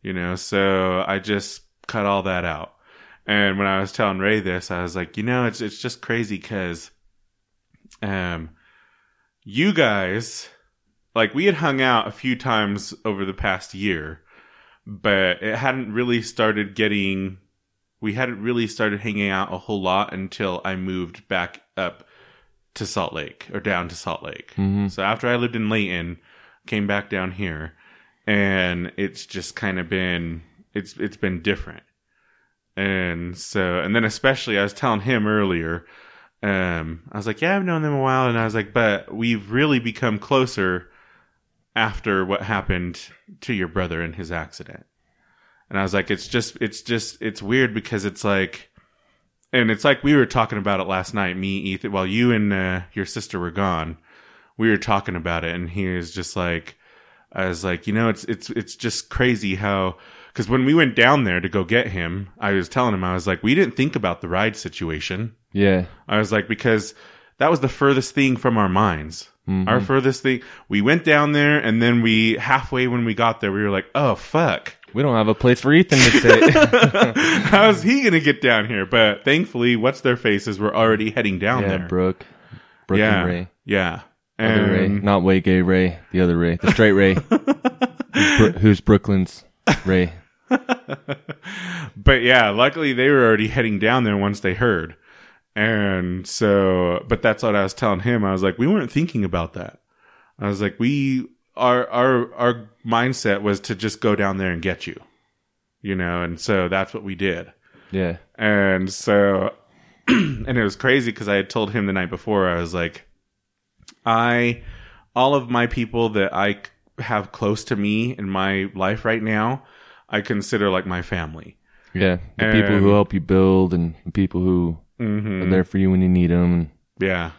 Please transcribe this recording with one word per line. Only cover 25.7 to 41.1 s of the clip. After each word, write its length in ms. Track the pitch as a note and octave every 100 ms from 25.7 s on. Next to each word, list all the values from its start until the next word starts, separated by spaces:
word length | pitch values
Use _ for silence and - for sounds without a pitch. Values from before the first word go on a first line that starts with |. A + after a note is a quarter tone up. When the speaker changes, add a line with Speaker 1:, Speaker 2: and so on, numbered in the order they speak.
| A2 G2 F2+ E2+ E2+ _ _ _ _ -
Speaker 1:
came 180 | G#2+ G2+
back 240 | G2+ -
down 220 | G2 F#2
here, 420 | F#2 F#2+ D#2 D#2 _ _ _ _ _ -
and 640 | G#2 G2 F#2+ F2+ F2 F2 -
it's 300 | G2 - -
just 300 | F#2+ E2+ -
kinda 280 | G#2 F#2
been, 600 | E2 F#2+ F#2 F2 E2+ E2 D#2+ _ _ G#2
it's, 200 | F#2 -
it's 200 | G#2 -
been 240 | G2 F2+
different. 420 | F#2 F#2+ - - _ _ _ _ _ _ _ _ _ -
And 580 | G2 F#2+ F2+ E2+ F2 F2
so, 440 | - G#2+ F#2 F2+
and 160 | F2 A2+
then 80 | A2
especially, 540 | G#2+ C3+ C3+ - G2+
I 40 |
was 100 | G2+
telling 280 | - C3+ A2
him 260 | G2+ B2 G#2
earlier, 580 | G#2+ G2+ F2 D#2+ E2+ - - - - _ _
um, 600 | G#2 F#2+ F#2 E2+ D#2+ E2 -
I 60 | G#2+
was 100 | G#2+
like, 140 | G#2+
"Yeah, 160 | E3 G3
I've 80 | F#3
known 160 | E3
them 140 | D3+ C#3+
a 60 |
while," 280 | C3 C3 B2+
and 80 | A#2
I 80 | A2+
was 100 | A2+
like, 160 | G#2
"But 400 | B2 A2+ G2+ -
we've 380 | G#2+ A#2 A2+ G2
really 280 | A#2 D3+ C3+
become 400 | A#2 G#2+ B2 G#2+
closer 680 | - C3+ B2+ - F#2 F2+ - _ _